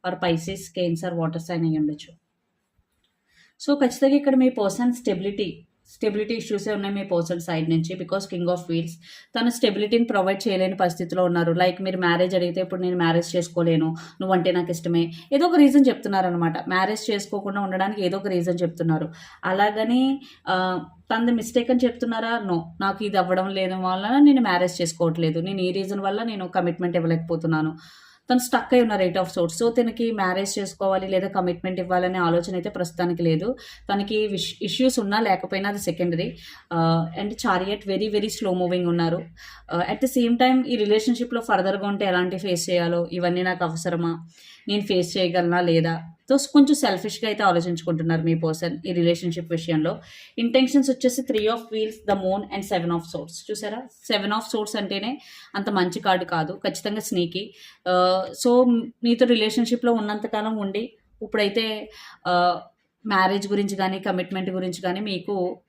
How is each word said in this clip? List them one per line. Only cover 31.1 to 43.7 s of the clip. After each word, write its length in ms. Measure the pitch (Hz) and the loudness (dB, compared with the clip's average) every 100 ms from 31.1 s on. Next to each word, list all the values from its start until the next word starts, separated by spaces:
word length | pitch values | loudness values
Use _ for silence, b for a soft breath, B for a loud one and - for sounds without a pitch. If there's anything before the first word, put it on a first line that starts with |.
| 185 185 | -2 0
కమిట్మెంట్ 520 | 190 180 175 185 185 | -2 -2 -2 -4 -6
ఇవ్వాలనే 400 | 180 180 180 185 | 0 0 0 0
ఆలోచన 340 | 175 170 175 | 2 2 0
అయితే 160 | 180 208 | -6 -6
ప్రస్తుతానికి 540 | 202 170 - 175 170 | -6 -6 -2 -2 0
లేదు. 240 | 170 160 202 269 B B - | 2 2 0 -6 B B -4
తనకి 420 | 202 202 214 214 | -2 0 -2 0
విష్-, 260 | 190 - - | -2 -6 -6
ఇష్యూస్ 380 | 208 - 254 247 | -6 2 2 2
ఉన్నా 200 | 202 208 | 0 0
లేకపోయినా 500 | 220 185 - 196 202 | 2 0 0 -4 -2
అది 100 | 208 | -2
సెకండరీ. 480 | - 165 175 165 170 - B B B | -4 -2 -2 0 -4 -8 B B B
ఆ, 80 | 170 165 165 165 - | 0 2 2 0 -4
and 140 | 208 | -6
Chariot 480 | 240 233 180 190 208 | -4 0 0 0 -4
very, 240 | 202 190 214 | -2 -2 0
very 220 | 208 214 | 0 -2
slow 240 | - 202 | -4 -2
moving 320 | 180 180 180 175 | 0 0 0 0
ఉన్నారు. 340 | 170 165 175 - B B B - | 0 0 -2 -6 B B B -6
ఆ, 100 | 170 | -4
at 160 | 175 214 | -2 0
the 120 | 262 | 0
same 260 | 262 233 233 | 2 2 4
time 220 | 254 262 247 | 4 4 2
ఈ 100 | 240 | 0
రిలేషన్‌షిప్‌లో 680 | 208 214 214 233 240 233 | 2 2 2 -2 -2 -4
ఫర్దర్‌గా 460 | 233 220 190 190 202 | 0 0 2 -2 -2
ఉంటే 180 | 196 202 | -2 0
ఎలాంటి 320 | 180 180 185 | 2 0 -2
ఫేస్ 320 | 196 175 170 | -2 -2 0
చేయాలో, 400 | 175 175 170 170 | 0 2 0 -2
ఇవన్నీ 320 | 180 175 180 | -2 0 0
నాకు 200 | 185 175 | -2 -2
అవసరమా, 500 | 170 | -4